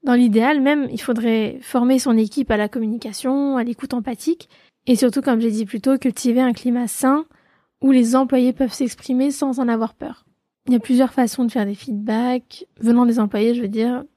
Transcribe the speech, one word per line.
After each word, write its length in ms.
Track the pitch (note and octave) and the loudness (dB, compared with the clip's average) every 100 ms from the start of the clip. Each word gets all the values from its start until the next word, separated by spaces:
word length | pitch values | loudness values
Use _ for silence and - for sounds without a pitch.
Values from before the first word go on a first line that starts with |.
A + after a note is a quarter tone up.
Dans 100 | C#4+ | 2
l'idéal 480 | B3 B3 G#3+ A#3 D4+ | 4 4 4 2 2
même, 280 | C4 D4 C4 | 2 0 -2
il 80 | A3 | -6
faudrait 580 | - A#3 A#3 A3+ G#3+ C4 | -4 -2 0 0 -2 -6
former 360 | - C4 A#3+ C4 | -4 0 2 2
son 200 | B3+ A3+ | 2 2
équipe 320 | G#3+ - B3+ | 2 -2 -2
à 80 | G#3+ | -2
la 100 | G#3 | -2
communication, 880 | B3+ A3 A3+ A3 G3+ C4 C#4 C#4 C4+ | -4 -6 -6 -8 -8 -4 -2 0 -2
à 80 | |
l'écoute 300 | A#3 A#3 C#4 | -4 -6 -6
empathique, 560 | B3 A3 A#3 - E4+ - _ _ _ - | -6 -6 -8 -4 -6 -6 _ _ _ 0
et 100 | A#3 | 2
surtout, 260 | B3+ B3+ | 4 2
comme 180 | C4+ A#3 | 0 0
j'ai 100 | A#3 | 0
dit 140 | G#3+ | -2
plus 160 | G#3 A3 | -4 -4
tôt, 160 | B3+ C4+ | 0 0
cultiver 460 | C4 - B3 A#3+ | 0 -2 0 2
un 100 | B3+ | 2
climat 340 | A#3+ B3+ A#3+ A#3+ | 0 -2 -2 -4
sain 380 | - C4 C#4 D#4+ _ _ _ _ _ | -2 0 0 -2 _ _ _ _ _
où 100 | C4+ | 2
les 240 | C4 A#3 | 4 4
employés 380 | B3+ C4 C4 B3 | 2 2 2 2
peuvent 200 | C4 C4 | 0 -4
s'exprimer 580 | - B3+ - - B3+ C#4 | -2 -6 -6 -4 -2 0
sans 280 | C#4 C#4 B3+ | -2 -4 -2
en 100 | B3 | -2
avoir 260 | A3+ A3+ | -2 -4
peur. 320 | _ - - _ _ _ _ - | _ -14 -14 _ _ _ _ -2
Il 80 | |
y 20 | B3 | 0
a 40 | |
plusieurs 340 | A3 B3 C4 | 2 2 2
façons 300 | - A#3+ - | 2 -2 0
de 60 | A#3+ | -2
faire 140 | A#3 | -2
des 100 | G#3 | -4
feedbacks, 920 | G3+ - G#3 G#3 A3 B3 B3+ B3 - F#4 _ | -6 -8 -8 -4 -2 -2 -4 -6 -20 -20 _
venant 280 | A3+ A#3+ A#3+ | 2 4 4
des 120 | A#3 | 2
employés, 360 | G#3 G#3 A3 | 0 0 0
je 80 | A#3+ | 0
veux 60 | A3 | -2
dire 360 | G#3+ A#3 B3 D4 | -2 -2 -2 -8